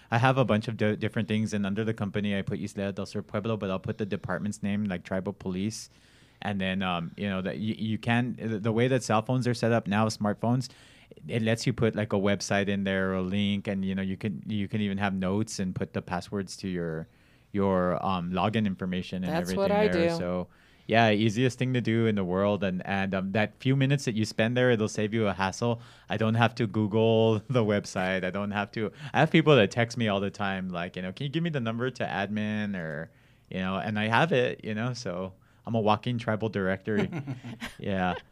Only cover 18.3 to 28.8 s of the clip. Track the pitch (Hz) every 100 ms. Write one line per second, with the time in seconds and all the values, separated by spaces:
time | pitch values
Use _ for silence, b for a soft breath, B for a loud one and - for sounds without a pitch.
18.3 | 90 101 110 104 92 92 90 - 92 92
19.3 | 165 180 190 196 202 214 175 170 170 123
20.3 | 90 87 b b b b 110 113 104 113
21.3 | 104 127 - 127 127 110 113 113 101 90
22.3 | 92 101 101 95 90 - 98 95 95 95
23.3 | 107 104 - 131 139 135 143 135 107 107
24.3 | - 110 123 127 113 107 - 107 113 104
25.3 | 92 95 - 120 117 B B B 101 110
26.3 | 113 113 - 113 107 107 110 113 113 113
27.3 | 107 - 123 107 101 92 101 92 95 92
28.3 | 95 101 101 101 117